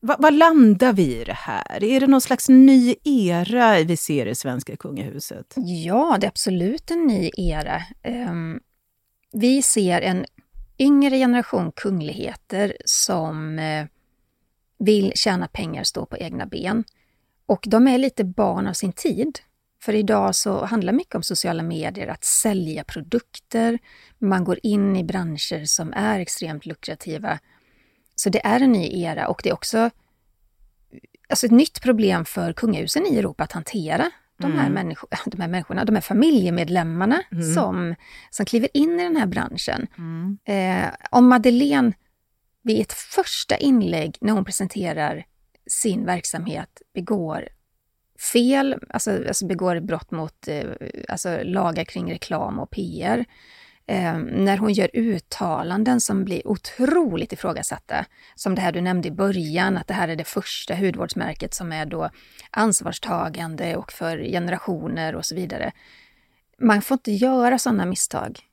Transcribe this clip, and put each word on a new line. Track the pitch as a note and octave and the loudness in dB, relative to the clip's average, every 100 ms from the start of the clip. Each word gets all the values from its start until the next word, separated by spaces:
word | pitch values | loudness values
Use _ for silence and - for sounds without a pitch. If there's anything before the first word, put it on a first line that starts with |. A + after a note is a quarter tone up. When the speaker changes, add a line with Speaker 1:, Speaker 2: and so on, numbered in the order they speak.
Speaker 1:
vad, | A#3 C#4+ | 0 6
vad | D4+ | 6
landar | D4 E4 D#4+ A3+ F#3+ B3+ | 8 8 10 10 8 6
vi | G3 D#3 A#2 | 4 2 0
i | |
det | A#2 | -6
här? | - - G#2 - - | -8 -6 -6 -6 -2
Är | G#3 C4 | 2 4
det | C4+ | 6
någon | C4+ | 6
slags | - B3+ - | 4 -2 8
ny | C4 C4+ C4 A#3+ B3+ | 10 12 10 8 2
era | D4+ C4+ F#3 E3+ F3+ A#3+ A#3 G3 | 2 2 4 2 0 4 6 6
vi | D#3+ E3 | 4 0
ser | - D3 G#2+ | 0 -2 0
i | |
svenska | B2 - B2 - - | -4 -4 -6 -8 -12
kungahuset? | - C#3 C#3 D3 - - - - | -10 -8 -8 -10 -12 -14 -10 -8
Speaker 2:
Ja, | F3 F3 E3 G#3+ E4 A3 | -6 -4 0 2 2 2
det | G#3 | 0
är | |
absolut | - - F3+ F3+ D4+ - | -2 -2 0 0 -4 -4
en | E4+ D#4 | 0 2
ny | G3+ E3 - | 2 -2 -2
era. | F3+ D#3 D3+ E3 E3 - | -2 -2 -4 -6 -8 -12
Ehm, | - A#3+ A#3+ E3+ E3 D#3+ _ _ _ _ _ _ _ | -8 -6 -6 -6 -6 -10 _ _ _ _ _ _ _
vi | G#3+ A#3+ C4+ | 0 2 4
ser | - - F#3 F3 | 2 2 2 0
en | F#3 F#3 - _ _ - - _ | 0 -2 -4 _ _ -20 -20 _
yngre | C4+ C#4+ C#4 C4 | 4 6 4 4
generation | B3+ A#3+ A#3 - E3+ | 4 2 0 -2 -2
kungligheter | - G3 F#3 D3+ - - - _ F#3+ G3+ - | -4 -4 -2 -4 -8 -10 -12 _ -2 -2 -2
som, | - - - F#3 D#3+ D#3 D#3 D#3 | -2 -2 0 -2 -2 -6 -6 -4
eh, | D#3 D#3 D3+ _ _ _ _ _ _ _ _ _ | -4 -4 -6 _ _ _ _ _ _ _ _ _
vill | G3 G#3+ F#3+ | 4 4 4
tjäna | - A3 F3+ F3+ | 0 0 0 -4
pengar, | - D#3+ D3 | -6 -8 -4
stå | - - - | -6 -6 -10
på | - | -10
egna | E3 E3+ G3 | -10 -8 -10
ben. | - G#3+ A3 A3 _ _ _ _ _ - | -8 -4 -4 -4 _ _ _ _ _ -4
Och | G3+ G#3 | -2 2
de | G#3+ C4 | 6 6
är | B3+ | 6
lite | C4 - | 0 0
barn | F#3+ F3+ G3+ F3+ G3 | -4 0 0 0 -2
av | |
sin | F3 F#3+ | -4 -4
tid. | - D#4+ F#3 D4 - _ _ _ _ | -2 -2 0 -4 -6 _ _ _ _
För | - | -2
idag | G#3+ G3+ G#3+ G3 | 0 2 2 2
så | F3+ G#3 F#3+ | 0 -2 -2
handlar | F#3+ A3+ F3+ | -2 -2 0
mycket | B3 F#4 | 0 -2
om | - | -6
sociala | - F3 - E3 | -4 -4 -2 -4
medier, | E3 E3 D#3+ F#3 - | -4 -6 -6 -8 -10
att | - | -6
sälja | - - A3 G3 D#3+ D#3 | -2 0 2 0 -4 -8
produkter. | - - D#3 A#3+ - - _ A#3 A#3 A#3 _ - - _ | -10 -12 -4 -4 -4 -20 _ 0 0 -2 _ -20 -20 _
Man | G#3 F#3+ | 0 0
går | F3+ F3+ | 0 -2
in | A3 G#3 G3 F#3+ | 0 0 2 0
i | |
branscher | E3+ - E3+ D3 - E3 | -2 -4 -4 -6 -6 -6
som | D3+ - D#3 | -2 -2 -2
är | - G#3 G#3 | -2 -2 -2
extremt | E3+ - E3 D#3 D#3 | -4 -8 -8 -10 -12
lukrativa. | D#3+ - D#3+ - D#3 G#3 D3 _ _ _ _ _ _ _ | -14 -12 -12 -10 -8 -6 -8 _ _ _ _ _ _ _
Så | - G#3 | -2 0
det | F#3 G3 | 0 2
är | A#3 | 4
en | C4+ | 6
ny | A3 E3+ F#3 | 4 0 -4
era | E3+ D#3 - | -4 -4 -6
och | - | -4
det | A3+ | -4
är | |
också, | - - A3+ A#3 _ _ _ _ _ _ _ _ _ _ - _ _ _ | -4 -2 0 0 _ _ _ _ _ _ _ _ _ _ -20 _ _ _
alltså, | - A#3+ | -2 6
ett | |
nytt | A#3 D#4 - | 6 6 0
problem | B3+ A3 G3+ F3 | 0 2 4 2
för | D#3+ - E3+ | -2 -4 -6
kungahusen | - A3+ E3 E3 D4 F#4+ | -2 -2 -2 -2 -2 0
i | A#3+ | 0
Europa | G3 D3+ | -2 -4
att | D#3 | -6
hantera | - D3+ G#3 D#3 E3 E4 - _ _ | -6 -8 -6 -2 -2 -2 -4 _ _
de | F3 | -2
här | D3+ C#3 | 0 0
Speaker 1:
Mm. | E3 F3 | 0 -4
Speaker 2:
människo-, | D#3 - - | -8 -10 -8
<laughs> | - | -8
de | G3 | -6
här | E3+ | -4
människorna, | F3+ D#3+ G3 | -4 -4 -2
de | G#3 | 2
här | G#3+ | 0
familjemedlemmarna | - G3+ D#4 C#4 F3+ E3+ E3 F3+ E3 E3 G3 D#4 F#4+ | 2 4 6 6 4 0 0 0 0 -2 0 0 -2
Speaker 1:
Mm. | E3+ E3 | -4 0
Speaker 2:
som, | E3 G#3+ F#3 F3 E3+ - - - | 0 0 -2 -4 -8 -12 -20 -16
som | - G3 | -6 -2
kliver | A#3 A#3+ | 0 0
in | C#4 D#4 E4+ | 2 2 0
i | |
den | F4 D#4 | 0 0
här | F#3+ | 0
branschen. | E3+ - - - - - - | -2 -6 -6 -6 -6 -8 -10
Speaker 1:
Mm. | E3 E3 F3+ G3+ | -10 -6 -6 -8
Speaker 2:
Eh, | - G3+ F#3 F#3 - - - | -4 -2 -2 -2 -4 -8 0
om | B3 B3 | 6 8
Madeleine | B3+ B3 A#3+ C#4+ C#4+ A#3+ - _ _ _ _ _ _ | 8 6 4 2 2 0 -2 _ _ _ _ _ _
vid | A#3 A3 | -2 -2
ett | G#3 | -2
första | - - - F#4 - - - | -8 -6 -2 -2 -4 -4 0
inlägg | C#4+ B3+ F#3 E3 D#3 - | 2 2 2 -2 -4 -4
när | G#3 | -2
hon | G#3+ | 0
presenterar | G3 - F#3+ G3+ F3+ D#3+ D3 D#3 - _ _ _ _ | -2 -6 -6 -6 -6 -4 -4 -6 -12 _ _ _ _
sin | - A3+ F#3 G3 | -2 -2 -2 -2
verksamhet | F3+ - E3 E3 D#3+ E3+ - _ | -4 -4 -8 -6 -8 -10 -18 _
begår | - F3 G#3+ D#3+ D#3 - _ _ _ _ _ _ _ - | -10 -4 -4 -4 -8 -10 _ _ _ _ _ _ _ 0
fel, | A#3+ B3 C#4 C#4 - - | 2 4 2 0 -4 -6
alltså, | - - G3 - | -6 -4 -4 -4
alltså | G3 F3+ | -4 -4
begår | F3+ F3+ E3+ | -2 -2 -2
brott | F3 D#3+ - | -4 -6 -6
mot, | E3 D#3 _ - | -8 -8 _ -10
eh, | D3+ - - - - - | -8 -8 -10 -14 -14 -10
alltså | F3 F3+ E3 | -8 -6 -4
lagar | D#3+ F#3+ F3 E3 | -4 -2 -2 -4
kring | F#3+ - F3 | -6 -8 -8
reklam | E3 - D#3+ - F#3+ | -8 -6 -6 -4 -6
och | - | -8
P | - F3 D#3+ | -8 -8 -6
R. | E3+ A#3 A#3+ _ - - - _ - | -4 -4 -4 _ -20 -20 -20 _ -6
Eh, | F#3+ F3 E3 | -2 -2 -4
när | - - G3 G3 | -4 0 2 2
hon | G#3+ | 2
gör | G#3 - | 2 0
uttalanden | - A3+ F#3 _ - F3 D3 E3 F#3+ A3 B3 | 0 -2 -2 _ -6 -4 -2 -2 0 2 2
som | A3+ G3 | 2 -2
blir | F#3+ F3 - | -2 -6 -4
otroligt | G3 - - C4 E4 D4 E3 E3 | -6 -6 -2 2 4 2 -2 -6
ifrågasatta, | - D#3+ - - - _ - - _ - | -6 -6 -6 -8 -10 _ -6 -6 _ -20
som | - G3 | -8 -4
det | F#3 | 0
här | F#3 | -2
du | F3 | -2
nämnde | F3+ F3+ E3+ | -2 -2 -2
i | |
början, | E3 G3 F#3+ D#3 D#3+ F#3 F#3 | -2 -2 0 -4 -2 -2 -2
att | - | -4
det | |
här | G3 E3+ | -4 -4
är | D#3+ | -4
det | |
första | D#3+ - - - - | -6 -8 -8 -12 -8
hudvårdsmärket | E3+ F#3+ F3 E3+ - E3 D3+ - | -2 -2 -2 -6 -6 -8 -8 -10
som | - F3 | -10 -8
är | D#3 D#3 | -8 -8
då | E3 D#3 _ _ - - | -6 -8 _ _ -20 -10
ansvarstagande | - G#3+ G3 E3 E3+ - F3 E3 E3 E3 D#3+ E3+ E3 | 0 0 0 -4 -10 -6 -4 -4 -6 -10 -6 -6 -6
och | - | -10
för | - E3 D#3+ | -8 -6 -6
generationer | D3+ G3 F3 F3+ - E3+ D#3+ E3 D#3+ | -4 -4 -4 -6 -6 -6 -6 -6 -6
och | E3 D#3+ | -6 -8
så | |
vidare. | E3 F3+ - - - - - _ _ _ _ _ _ | -8 -8 -6 -8 -8 -20 -20 _ _ _ _ _ _
Man | A#3+ G#3 | 2 2
får | - | 0
inte | C4 - | -2 -2
göra | G3+ B3+ C4 A#3+ B3+ | 0 2 4 2 2
såna | C4 G#3+ F3+ | 0 0 -2
misstag. | F#3+ - - - - _ | -4 -4 -4 -8 -12 _